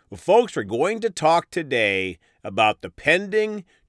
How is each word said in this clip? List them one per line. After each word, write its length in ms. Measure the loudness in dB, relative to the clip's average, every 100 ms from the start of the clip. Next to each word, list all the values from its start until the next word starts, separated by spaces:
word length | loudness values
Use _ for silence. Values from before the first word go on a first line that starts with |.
| -20
Well, 80 | -8
folks, 360 | 2 2 2 -2
we're 100 | -4
going 340 | -2 -2 -2
to 100 | -6
talk 400 | 0 2 2 0
today 680 | -6 -2 0 2 0 -4 -8 _ _
about 380 | -6 0 2 0
the 100 | -8
pending 760 | -6 0 0 0 -2 -2 -6 -14 _